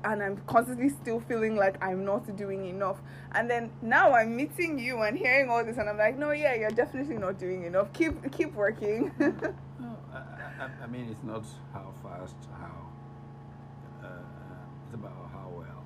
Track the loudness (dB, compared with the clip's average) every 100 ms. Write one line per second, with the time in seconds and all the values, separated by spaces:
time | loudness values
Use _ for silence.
0 | 0 0 -2 -4 4 4 4 2 2 2
1 | -2 -2 0 0 2 6 4 4 -2 0
2 | 0 0 -2 -6 -4 -4 -4 -2 -2 -2
3 | -8 -14 -2 0 2 2 0 -6 4 8
4 | 10 10 6 2 -2 0 0 0 0 2
5 | 2 2 6 6 6 4 2 0 -2 4
6 | 4 4 0 4 4 4 2 4 2 2
7 | -4 -2 -2 -2 -2 -4 0 2 2 2
8 | 0 2 -6 -2 -2 2 2 2 0 2
9 | 0 4 2 4 -4 -6 -12 -12 -10 -10
10 | -12 -12 -12 -12 -12 -10 -10 -10 -10 -8
11 | -8 -8 -8 -8 -8 -14 -12 -12 -12 -12
12 | -12 -10 -12 -12 -14 -12 -12 -12 -14 -14
13 | -16 -14 -14 -16 -16 -16 -16 -16 -16 -14
14 | -12 -12 -14 -14 -14 -14 -14 -14 -14 -12
15 | -12 -12 -12 -12 -12 -12 -12 -14